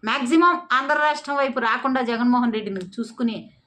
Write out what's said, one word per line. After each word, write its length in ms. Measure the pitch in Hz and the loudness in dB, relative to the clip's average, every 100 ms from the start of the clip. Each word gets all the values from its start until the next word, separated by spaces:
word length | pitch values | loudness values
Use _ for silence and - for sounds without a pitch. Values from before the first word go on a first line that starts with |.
మ్యాక్సిమం 520 | 214 269 247 320 349 349 - 254 | -2 -2 2 4 4 2 0 -2
ఆంధ్ర 200 | 277 302 302 | 2 2 2
రాష్ట్రం 300 | 294 - 285 | 0 -4 -2
వైపు 160 | 269 262 226 | 0 0 -2
రాకుండా 340 | 240 262 262 240 | -2 0 -2 -2
జగన్మోహన్ 440 | 233 247 247 240 220 | 0 2 2 2 -2
రెడ్డిని 260 | 202 190 180 - | -6 -8 -8 -10
చూసుకుని 420 | 226 - 233 202 - _ | -10 -4 -4 -4 -12 _